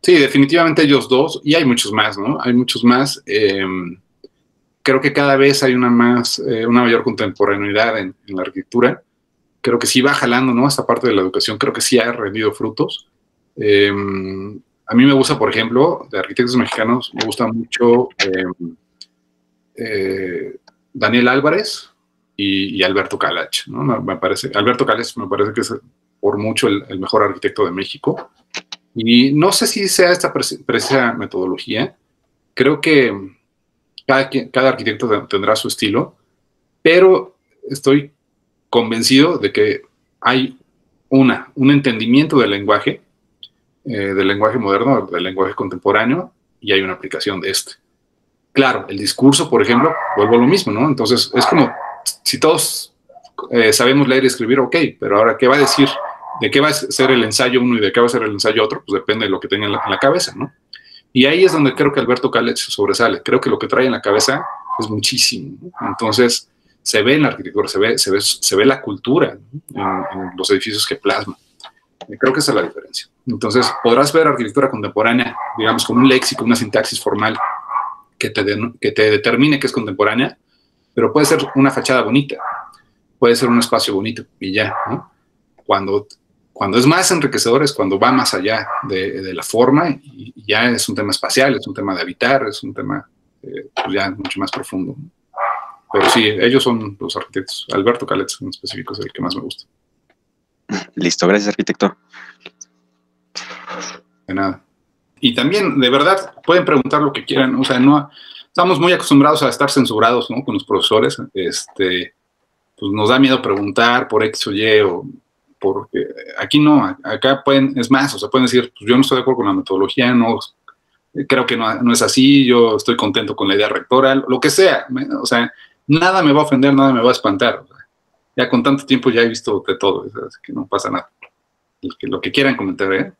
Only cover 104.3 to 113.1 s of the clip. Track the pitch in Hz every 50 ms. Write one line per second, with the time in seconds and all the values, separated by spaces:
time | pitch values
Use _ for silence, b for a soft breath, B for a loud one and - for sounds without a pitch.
104.3 | 95 98 98 95 92 - _ _ _ _ _ _ _ _ _ _ _ _ - 120
105.3 | 117 120 123 147 185 208 202 170 - 143 127 123 131 139 147 170 190 190 - -
106.3 | - - - - 170 180 165 - 156 135 123 143 - 147 151 143 139 - - -
107.3 | 143 139 135 127 123 120 131 - 135 123 127 139 147 147 143 143 B B B B
108.3 | B B B B _ 175 175 180 185 143 165 180 180 160 - - 147 139 139 151
109.3 | 156 147 147 123 120 - 151 135 - 143 127 120 110 107 110 117 123 123 - -
110.3 | 120 123 135 - 110 98 - - 104 92 - - 110 110 - - - - - -
111.3 | _ 95 92 82 - - - - _ - 95 92 92 90 87 - _ _ _ _
112.3 | _ _ _ _ _ _ _ _ _ _ 107 101 101 107 107 107